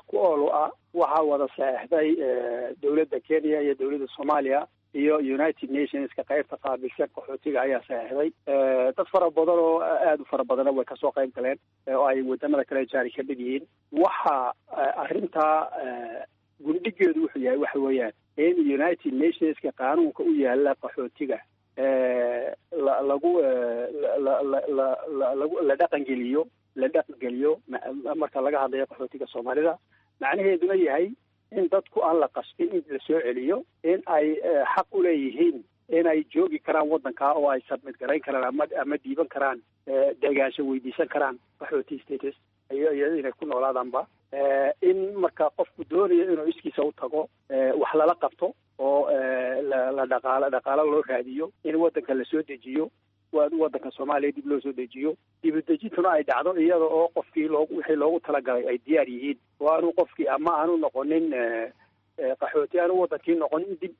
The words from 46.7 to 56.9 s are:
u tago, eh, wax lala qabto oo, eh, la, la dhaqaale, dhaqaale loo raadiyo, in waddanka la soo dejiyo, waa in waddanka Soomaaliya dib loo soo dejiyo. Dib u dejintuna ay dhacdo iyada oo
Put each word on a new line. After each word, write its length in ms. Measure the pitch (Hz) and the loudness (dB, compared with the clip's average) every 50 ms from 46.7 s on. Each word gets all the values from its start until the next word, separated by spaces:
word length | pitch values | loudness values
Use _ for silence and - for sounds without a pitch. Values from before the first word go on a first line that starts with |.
| - - - | -4 -2 -2
u 100 | - - | -2 -2
tago, 360 | - - 123 151 151 - - _ _ _ - | -6 -8 -4 -4 -4 -4 -4 _ _ _ -4
eh, 220 | 139 131 131 131 135 | -2 0 2 2 2
wax 180 | 156 - - - | 0 0 2 2
lala 200 | 156 151 170 170 | 4 4 4 4
qabto 400 | - - - - _ 175 190 - - _ _ _ - | 2 0 -4 -2 _ -4 -4 -4 -8 _ _ _ -4
oo, 320 | 135 139 143 143 143 147 | 0 2 2 4 4 2
eh, 500 | 147 135 131 131 131 127 127 127 131 131 147 | 2 0 0 0 -2 -2 -2 -2 -2 -2 -2
la, 280 | 139 139 131 127 131 135 | -2 0 0 0 0 -2
la 140 | 139 131 | -2 -2
dhaqaale, 420 | 127 131 123 - 131 131 135 139 139 | 0 -2 -2 0 0 0 2 2 0
dhaqaale 320 | 131 123 - 139 139 131 156 151 | 0 -2 -2 0 0 2 2 2
loo 140 | 147 151 143 | 2 2 0
raadiyo, 500 | - 131 123 123 127 131 143 160 - - _ - | 0 -2 -4 -4 -4 -6 -6 -8 -8 -10 _ -6
in 120 | 156 156 | -2 0
waddanka 380 | 160 170 165 - 156 - - 131 | 2 2 2 2 0 -2 -2 -2
la 100 | 131 120 | -2 -2
soo 180 | - - 156 156 | -2 -2 -4 -4
dejiyo, 480 | - 139 120 113 131 131 147 156 - - _ _ _ _ _ _ _ - | -4 -10 -14 -12 -6 -4 -4 -4 -4 -8 _ _ _ _ _ _ _ 0
waa 140 | 151 147 147 165 | 2 2 2 2
in 80 | 160 | 0
waddanka 300 | 160 147 - 139 - 135 | 0 0 -2 -4 -8 -8
Soomaaliya 420 | - - 139 139 147 143 143 143 139 | -8 -8 -4 -2 0 0 0 0 -2
dib 140 | 147 135 | -4 -4
loo 140 | 143 147 131 | -4 -4 -2
soo 120 | 120 139 131 | -2 -6 -6
dejiyo. 420 | 123 127 117 - 131 139 156 170 - _ _ _ _ - | -8 -10 -10 -8 -6 -4 -4 -4 -6 _ _ _ _ -2
Dib 120 | 160 151 | -2 -2
u 40 | 160 - | -2 0
dejintuna 480 | - 160 147 214 214 175 180 175 185 170 | 0 -2 -2 -2 -6 -4 0 2 2 2
ay 60 | 151 147 | 2 2
dhacdo 320 | 135 127 123 147 180 185 | 2 0 0 0 0 0
iyada 280 | 170 160 170 180 165 160 | 2 4 4 4 4 2
oo 240 | 156 | 2